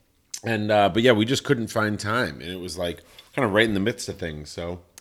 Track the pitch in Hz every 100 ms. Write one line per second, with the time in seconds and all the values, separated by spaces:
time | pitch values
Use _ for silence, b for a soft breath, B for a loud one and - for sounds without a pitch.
0 | _ _ _ - 113 110 104 104 101 104
1 | 123 107 113 131 - 123 104 110 104 101
2 | 104 120 92 64 80 92 90 85 87 82
3 | B B B 147 113 107 113 98 107 -
4 | - 85 87 76 73 - 85 87 _ -